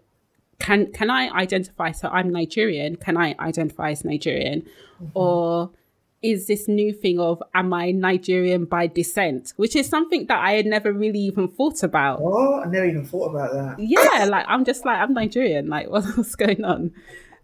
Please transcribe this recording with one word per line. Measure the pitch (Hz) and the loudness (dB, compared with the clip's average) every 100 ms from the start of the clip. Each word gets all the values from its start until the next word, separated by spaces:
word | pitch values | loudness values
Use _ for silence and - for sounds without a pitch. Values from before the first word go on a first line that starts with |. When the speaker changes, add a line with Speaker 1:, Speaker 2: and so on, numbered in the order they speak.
| _ _ _ _ _ _ | _ _ _ _ _ _
Speaker 1:
can, | - 202 202 | 0 2 2
can | - 220 | 0 0
I | 262 254 | 0 0
identify, | 180 185 190 185 - 165 | -2 0 -2 -2 -6 -6
so | - - | -4 -2
I'm | 180 180 | 0 0
Nigerian, | 175 160 220 214 147 147 170 | -2 -2 0 0 0 -4 -6
can | - 165 | -2 0
I | 160 - | 0 -2
identify | 160 165 165 - 151 | -4 -2 -4 -4 -6
as | 147 | -4
Nigerian? | 160 147 - 143 135 151 | -4 -4 -2 -2 -2 -4
Speaker 2:
Mm-hmm. | - - - - 165 | -8 -18 -20 -18 -8
Speaker 1:
Or | 190 180 175 170 170 180 - _ _ _ _ | 0 2 2 2 0 -2 -10 _ _ _ _
is | 226 196 190 | -2 0 0
this | 208 208 | -2 2
new | 208 208 | 2 2
thing | 208 196 175 | 0 0 2
of, | 170 165 - | 2 0 -2
am | 180 185 | 0 0
I | 175 180 | 0 0
Nigerian | 185 185 180 185 185 180 180 | 0 2 0 2 2 2 0
by | 165 175 170 | 0 0 0
descent? | 170 170 208 175 127 - - | 0 -2 0 0 -2 -8 -2
Which | 226 302 | 0 2
is | 269 | 2
something | 311 330 330 - | 0 0 0 0
that | 226 | 0
I | 185 | 2
had | 214 214 | 2 2
never | 214 208 | 0 0
really | 202 214 208 | 0 0 0
even | 196 190 185 | 0 0 -2
thought | - 294 - | 0 -2 0
about. | 175 156 139 127 | 0 2 2 0
Speaker 2:
Oh, | 165 208 269 277 | 0 2 2 2
I | 175 | -2
never | 185 180 | 0 0
even | 156 135 | -2 -4
thought | 175 - | -6 -4
about | 147 127 | -4 -4
that. | 135 135 127 | -4 -6 -6
Speaker 1:
Yeah, | 220 359 554 311 | 0 4 4 4
like, | 202 196 - | 2 0 0
I'm | 240 | 0
just | 254 269 | 0 -2
like, | 254 202 | -2 0
I'm | 214 | 0
Nigerian, | 247 208 240 240 147 151 | 0 0 0 0 0 -2
like, | 151 - | -6 -2
<laughs> | |
what's, | 208 196 240 | -2 0 -2
what's | 214 | -4
going | - 208 220 | 0 0 2
on? | 196 - 165 - - - - - | 0 -2 -4 -8 -20 -20 -20 -20